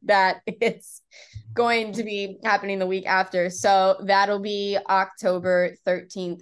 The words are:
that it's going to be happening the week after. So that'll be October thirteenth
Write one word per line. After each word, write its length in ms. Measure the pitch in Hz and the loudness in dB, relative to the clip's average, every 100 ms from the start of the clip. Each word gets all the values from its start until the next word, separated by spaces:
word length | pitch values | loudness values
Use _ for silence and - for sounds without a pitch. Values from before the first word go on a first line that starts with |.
that 340 | - 202 190 - - | 2 4 2 0 -8
it's 560 | - 226 - - - _ - - - - | -4 -4 -4 -12 -20 _ -20 -20 -20 -8
going 400 | - 233 233 220 | 0 2 0 -2
to 100 | 202 | -6
be 340 | 214 202 202 190 | -6 -6 -6 -4
happening 360 | 220 202 196 196 | 0 0 0 -2
the 80 | 185 | -2
week 180 | 190 - | -2 0
after. 420 | 185 185 185 180 | 0 0 -2 -2
So 480 | 180 208 196 190 190 196 | 0 4 4 4 2 2
that'll 340 | 196 202 202 | 4 4 0
be 380 | 202 202 202 196 - | -4 -4 -4 -4 0
October 840 | 190 190 - 196 180 180 180 180 - - | 0 0 -2 -2 0 0 2 0 -2 -4
thirteenth 560 | 180 180 202 175 175 | -4 -4 -10 -8 -8